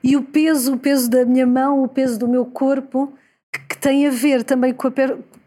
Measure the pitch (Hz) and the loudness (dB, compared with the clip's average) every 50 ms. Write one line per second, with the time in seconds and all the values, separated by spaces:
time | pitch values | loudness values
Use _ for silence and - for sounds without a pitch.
0 | - 254 277 285 247 269 - 302 311 320 320 277 240 269 269 247 - 277 277 269 | 0 2 2 0 0 -2 0 0 2 2 2 0 0 -2 -2 -2 0 0 0 2
1 | 247 240 233 254 247 240 254 262 254 247 247 262 262 277 285 277 262 254 262 269 | 2 2 2 2 2 2 2 2 2 2 2 2 0 0 0 0 0 -2 -2 -2
2 | 262 254 233 208 247 240 247 254 240 247 - - 269 269 277 269 269 - - 262 | -2 -2 -2 -2 -2 -2 0 -2 -2 -4 -4 -2 -2 0 0 -2 -4 -4 -4 -4
3 | 277 277 - - _ _ _ _ _ _ - - - - - - - 277 269 277 | -4 -6 -8 -16 _ _ _ _ _ _ -16 -14 -12 -14 -8 -4 -2 0 2 2
4 | 285 294 262 226 247 294 269 247 226 - 269 254 247 262 254 254 - 262 262 - | 2 0 0 0 0 2 2 0 0 0 0 0 0 0 0 -2 -4 -2 0 0
5 | 262 262 - - - - _ _ _ | -2 -2 -2 -6 -12 -18 _ _ _